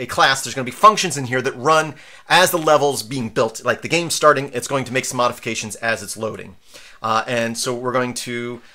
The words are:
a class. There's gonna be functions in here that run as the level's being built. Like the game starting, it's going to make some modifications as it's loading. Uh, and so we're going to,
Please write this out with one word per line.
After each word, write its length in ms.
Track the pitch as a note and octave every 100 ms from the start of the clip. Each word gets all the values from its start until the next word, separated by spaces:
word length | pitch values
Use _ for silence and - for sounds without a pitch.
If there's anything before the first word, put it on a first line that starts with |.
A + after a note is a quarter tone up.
a 60 | B2
class. 360 | - D#3 C3
There's 140 | A#2+ B2+
gonna 80 |
be 80 | B2
functions 440 | - G3+ F#3 F#3 C#3
in 100 | B2+
here 140 | C3
that 120 | B2+
run 400 | B2+ B2+ D#3+ D#3 - - - -
as 220 | E3 F3+
the 80 | F3
level's 460 | D#3 D3+ C#3+ B2+
being 240 | A2 C3+ A2+
built. 360 | - A2+ -
Like 180 | B2 A2
the 60 | A2+
game 220 | D#3+ E3+
starting, 400 | - D3+ C3+ C#3
it's 140 | B2 -
going 180 | C#3 B2
to 60 |
make 120 | B2+
some 140 | B2 B2+
modifications 580 | B2 A#2 - A2+ A2 -
as 260 | A#2 A2
it's 140 | G2+ -
loading. 400 | A2 G#2 F#2+ F2+ - - - -
Uh, 220 | A2 A2+ A#2
and 300 | B2 A#2 A#2
so 180 | -
we're 200 | B2 B2
going 180 | B2 B2
to, 480 | A#2+ - A#2+ A#2+ A#2+ -